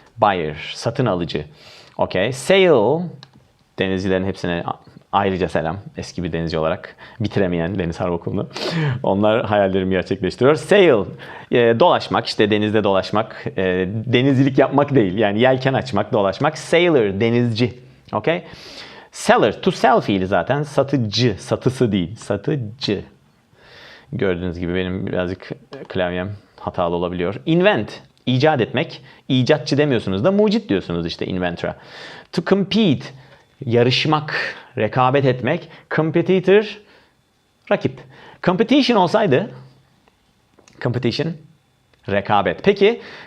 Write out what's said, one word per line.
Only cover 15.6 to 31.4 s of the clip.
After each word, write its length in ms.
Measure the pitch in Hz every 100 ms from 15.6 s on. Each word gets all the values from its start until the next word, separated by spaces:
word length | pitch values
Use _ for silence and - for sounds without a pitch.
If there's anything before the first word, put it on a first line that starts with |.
| 135
açmak, 380 | 123 - 101 -
dolaşmak. 460 | 117 95 - 147 151
Sailor, 640 | - 170 175 143 101 95
denizci. 540 | 117 120 120 110 123 - - - -
Okey? 300 | 107 156 170 - - - - - - -
Seller, 500 | - - 226 120 -
to 80 | 190
sell 300 | - 131 226
fiili 260 | 123 98 92
zaten. 360 | 92 82 139
Satıcı, 720 | 151 - 135 139 110 110 120 95
satısı 540 | - 107 127 127 120
değil. 240 | 98 87 110
Satıcı. 840 | - 101 - 151 107 - - 95 - _ _ _ _ _ - - - - _
Gördüğünüz 460 | - 95 87 90 85
gibi 160 | 87
benim 320 | 92 92 95 101
birazcık 420 | 92 90 92 - 127 - 135 -
klavyem 440 | 95 90 90 98 101 _ -
hatalı 340 | - - 87
olabiliyor. 400 | 87 87 90 87 120 170
Invent, 540 | 170 196 151 - - - _ 127
icat 340 | 127 151 143
etmek. 420 | 101 123 160 - - - -
İcatçı 500 | 127 123 151 - 143
demiyorsunuz 460 | 151 117 98 95
da 80 | 165
mucit 360 | 202 214 220 -
diyorsunuz 380 | 95 - 85 82
işte 200 | - -
inventor'a. 500 | 92